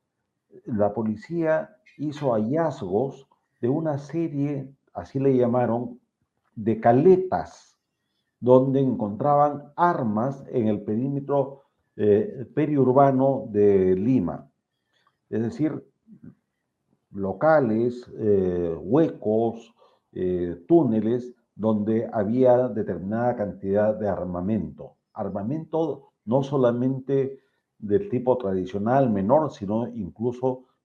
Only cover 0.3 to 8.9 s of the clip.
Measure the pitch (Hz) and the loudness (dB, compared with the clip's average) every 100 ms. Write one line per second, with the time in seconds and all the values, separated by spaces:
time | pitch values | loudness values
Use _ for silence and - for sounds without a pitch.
0.3 | _ _ - - 113 104 104 110 107 - | _ _ -20 -8 -2 -2 0 -4 -4 -6
1.3 | 170 160 156 - _ _ - 147 139 143 | -4 0 -2 -4 _ _ -10 -10 -4 -2
2.3 | 113 107 151 165 - 95 98 135 - - | 0 0 0 -2 -4 -2 -2 -2 -6 -20
3.3 | _ _ _ 117 147 160 143 - 165 165 | _ _ _ -2 -2 -2 -6 -6 -6 -4
4.3 | 143 143 139 131 _ _ - - 135 139 | -4 -4 -4 -10 _ _ -14 -8 -2 2
5.3 | 127 120 123 120 113 123 - _ _ _ | 2 2 2 0 -2 -4 -12 _ _ _
6.3 | _ _ - 107 110 117 123 165 185 185 | _ _ -6 -2 2 4 6 6 6 4
7.3 | 90 - - _ _ _ _ _ _ _ | -4 -6 -12 _ _ _ _ _ _ _
8.3 | - 117 127 135 135 135 | -4 6 6 6 2 0